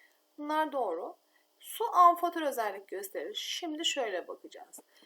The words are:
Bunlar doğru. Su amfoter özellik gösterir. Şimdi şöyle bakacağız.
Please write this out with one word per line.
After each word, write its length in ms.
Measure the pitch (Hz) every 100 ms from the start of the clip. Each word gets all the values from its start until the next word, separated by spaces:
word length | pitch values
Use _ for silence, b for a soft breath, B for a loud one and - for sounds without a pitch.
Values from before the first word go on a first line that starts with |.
| b b _ -
Bunlar 340 | 294 311 311
doğru. 440 | 269 214 165 254 - b b b _
Su 240 | - - 440 359
amfoter 460 | 349 349 349 339
özellik 460 | 294 240 214 196 -
gösterir. 460 | 185 202 175 156
Şimdi 500 | 220 - - 349 302
şöyle 440 | 330 285 226 180 180
bakacağız. 520 | - 160 - - - b b